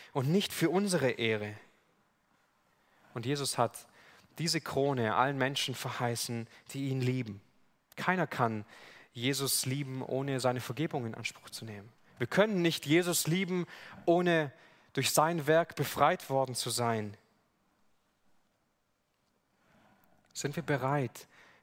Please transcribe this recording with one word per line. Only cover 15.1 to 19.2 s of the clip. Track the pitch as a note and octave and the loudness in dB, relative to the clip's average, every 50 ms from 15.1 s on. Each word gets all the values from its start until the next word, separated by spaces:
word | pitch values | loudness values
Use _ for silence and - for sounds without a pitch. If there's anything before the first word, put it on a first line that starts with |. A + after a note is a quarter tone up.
sein | - E3+ D3 D#3+ F3 E3+ C#3+ C#3 | 4 4 4 4 2 0 2 4
Werk | D#3 D#3+ E3+ - - | 4 4 4 2 -2
befreit | - D3 - - - C#3+ D3+ F3+ F#3 - - | -4 -4 -2 2 4 4 4 4 2 -2 -2
worden | C3+ C3+ C3+ B2+ B2 | 0 0 0 0 -2
zu | - - B2+ | -4 -4 -4
sein. | A2+ A#2 A#2+ A#2 A2+ A2 G#2+ G#2 G2+ - _ _ _ _ _ _ _ _ _ _ _ _ _ _ _ _ _ _ _ _ _ _ _ _ _ _ _ _ _ _ _ _ _ _ _ _ _ _ _ _ | -2 0 0 0 0 0 -2 -6 -8 -14 _ _ _ _ _ _ _ _ _ _ _ _ _ _ _ _ _ _ _ _ _ _ _ _ _ _ _ _ _ _ _ _ _ _ _ _ _ _ _ _